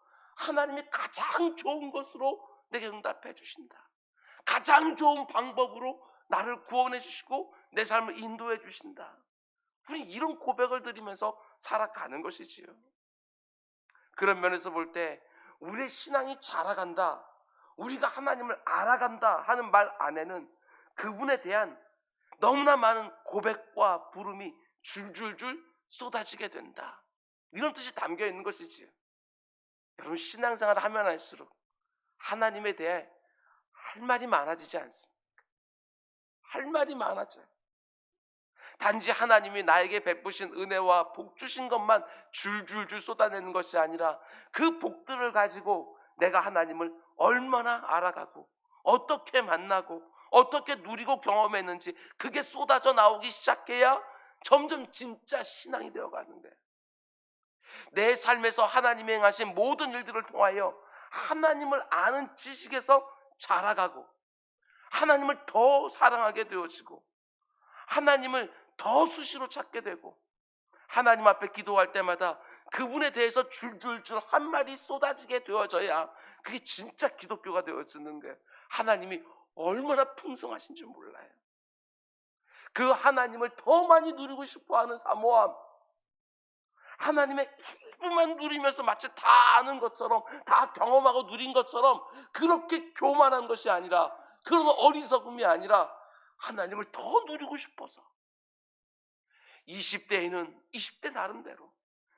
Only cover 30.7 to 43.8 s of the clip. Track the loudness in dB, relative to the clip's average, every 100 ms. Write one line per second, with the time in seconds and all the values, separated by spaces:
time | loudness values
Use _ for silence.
30.7 | 2 0 0 -2 -2 -8 -20 -20 _ _
31.7 | _ _ _ _ _ -10 -2 -2 -2 -6
32.7 | -4 -4 -4 -8 _ _ _ _ _ _
33.7 | -20 -18 -8 -2 -2 0 0 0 -6 -8
34.7 | -10 -10 -16 -20 _ _ _ _ _ _
35.7 | _ _ _ _ _ _ _ -14 -10 -4
36.7 | -2 -2 -4 -6 -6 -8 -14 _ _ _
37.7 | _ _ _ _ _ _ _ _ _ -20
38.7 | -4 -2 0 -2 0 6 6 4 0 4
39.7 | 4 4 0 -2 -4 -6 -10 -10 -8 -4
40.7 | 0 4 2 2 -8 -16 -16 -12 -10 -4
41.7 | -2 2 2 2 -14 -16 -10 -6 -6 -6
42.7 | -8 -8 -8 -8 2 2 2 -6 -4 -2
43.7 | 0